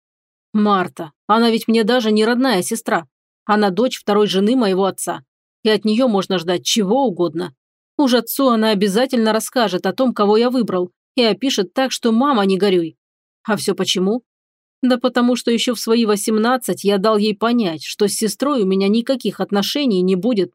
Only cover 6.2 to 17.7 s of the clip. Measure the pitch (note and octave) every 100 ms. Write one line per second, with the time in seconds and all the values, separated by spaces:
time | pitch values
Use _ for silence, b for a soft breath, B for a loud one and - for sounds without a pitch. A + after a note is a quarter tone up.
6.2 | F3+ F#3 E3 F3+ - A#3 F#3 B3 C4+ E3
7.2 | F3 D#3+ F3 - _ _ _ - C#4 A#3+
8.2 | A#3 - C4+ A3+ A3 G#3+ G3+ F#3+ B3+ B3
9.2 | A3 A3 - - G#3+ F3+ F#3+ F#3 C4 -
10.2 | G#3 G#3+ A#3+ B3+ F#3+ F#3 F3+ _ _ -
11.2 | A#3 G3+ C4+ B3+ F#3+ - C4 - A#3+ A3+
12.2 | C#4 B3+ G3 F#3+ G3+ F#3 E3 - _ _
13.2 | _ _ - G3+ - F#3+ F#3 - F#3 A#3
14.2 | - _ _ _ _ _ B3 B3 B3+ B3
15.2 | B3 B3 - A#3 A#3+ A#3+ - A#3 A3+ G#3
16.2 | - A3 A3+ B3+ - F3+ G3 G3+ G3+ A3
17.2 | G#3+ G#3+ A#3 A#3+ G3+